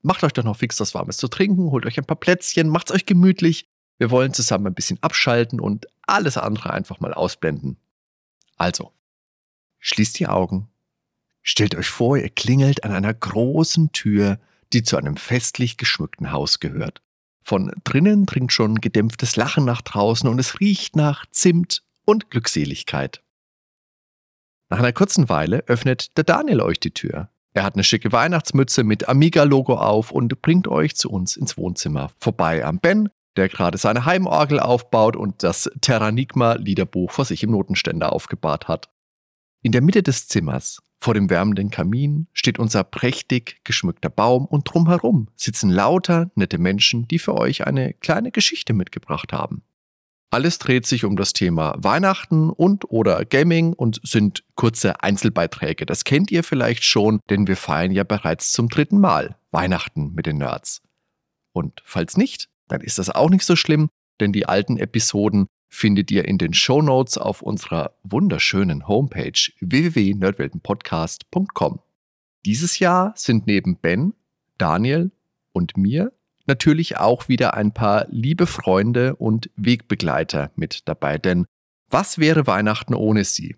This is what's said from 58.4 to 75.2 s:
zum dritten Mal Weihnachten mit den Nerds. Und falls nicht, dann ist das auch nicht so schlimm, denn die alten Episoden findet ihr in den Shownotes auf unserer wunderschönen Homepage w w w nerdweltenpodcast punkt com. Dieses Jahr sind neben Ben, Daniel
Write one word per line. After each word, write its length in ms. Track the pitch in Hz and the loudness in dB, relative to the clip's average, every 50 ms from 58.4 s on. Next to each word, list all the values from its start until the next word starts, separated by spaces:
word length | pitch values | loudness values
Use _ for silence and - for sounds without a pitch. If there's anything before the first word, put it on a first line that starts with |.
| - - | -2 -2
zum 180 | - - 117 117 | 0 0 0 0
dritten 300 | 113 160 151 - 208 202 | 0 0 0 2 4 4
Mal 380 | 196 180 101 76 67 - - _ _ _ - | 4 4 4 0 0 -4 -10 _ _ _ -4
Weihnachten 640 | - 87 - 92 - - - _ 78 76 71 85 | -2 0 0 -2 -2 -4 -6 _ -6 -6 -6 -6
mit 120 | 78 82 | -6 -6
den 120 | 80 76 71 | -4 -4 -4
Nerds. 440 | 71 62 - - _ - - - _ _ _ _ _ _ _ _ _ _ _ _ _ _ _ | -4 -4 -6 -6 _ -6 -6 -6 _ _ _ _ _ _ _ _ _ _ _ _ _ _ _
Und 280 | - - - - - _ | -6 -6 -6 -8 -14 _
falls 320 | - - - 85 - - | -8 -4 -4 -2 0 0
nicht, 320 | 185 226 277 - - - _ _ _ _ | 0 0 0 -2 -10 -14 _ _ _ _
dann 140 | _ - - | _ -8 -6
ist 180 | - - - - | -4 -4 -4 -2
das 120 | 95 - | -2 -2
auch 200 | - - 131 165 | 0 2 4 4
nicht 140 | 180 190 - | 4 4 4
so 100 | - 180 | 2 2
schlimm, 340 | 160 - - 156 151 156 156 _ _ _ _ _ _ | 2 2 2 2 2 2 0 _ _ _ _ _ _
denn 140 | 107 104 98 | -2 0 0
die 140 | 101 - | 0 0
alten 300 | - - 101 104 - 127 | 2 0 0 0 0 -2
Episoden 720 | - - - - 117 - - - 101 101 107 98 101 95 - _ _ _ _ | -4 -4 -4 -2 -2 -2 0 0 0 0 2 2 2 0 0 _ _ _ _
findet 400 | - - - 110 101 98 98 - | -8 0 2 2 2 2 0 0
ihr 160 | 101 98 82 | 0 -2 0
in 120 | - 101 90 | 0 0 0
den 160 | 90 80 85 | 0 0 0
Shownotes 640 | - - - 127 143 156 147 131 131 131 123 - - | 0 0 2 2 2 4 4 2 2 2 0 -4 -4
auf 240 | - - 98 - - | -4 -6 -6 -6 -6
unserer 500 | - 104 101 - - - 82 76 - _ _ _ | -8 -8 -8 -6 -6 -4 -4 -4 -6 _ _ _
wunderschönen 840 | 98 98 113 190 202 - 76 - - - 95 101 92 78 71 69 - | -4 -2 0 2 2 0 0 -2 0 2 2 0 0 0 -4 -2 0
Homepage 500 | 104 113 143 135 - 95 - 135 - - - - _ _ | 0 0 0 0 -4 -6 -8 -4 -2 -2 -2 -2 _ _
w 240 | - 90 98 131 160 | -6 0 2 2 2
w 100 | 175 160 | 2 2
w 200 | - 104 95 101 | 2 2 2 0
nerdweltenpodcast 1160 | 104 92 95 101 - 69 69 - 82 _ - - - - - - 165 165 170 - - - _ | 0 0 -2 0 -2 -6 -6 -6 -10 _ -6 -6 -6 -6 -6 -4 -4 -4 -4 -6 -8 -10 _
punkt 220 | - 180 190 202 - | -4 -4 -4 -4 -4
com. 280 | - - - 180 - _ _ _ _ _ _ _ _ _ _ _ _ _ | -2 -2 -2 -4 -6 _ _ _ _ _ _ _ _ _ _ _ _ _
Dieses 320 | 196 214 123 165 175 - - | -2 -2 0 0 -2 0 2
Jahr 340 | 190 175 175 185 185 202 220 | 2 4 4 4 2 0 -2
sind 300 | - - - 120 110 - | -6 -2 0 0 0 2
neben 300 | - 104 98 - 92 90 | 2 0 0 2 0 -4
Ben, 380 | - - 82 85 98 143 190 - _ _ _ _ _ _ _ _ | 0 0 0 0 2 0 -2 -4 _ _ _ _ _ _ _ _
Daniel 540 | _ 95 82 78 87 107 127 139 165 170 190 _ _ | _ -2 0 0 0 0 0 0 0 -2 -2 _ _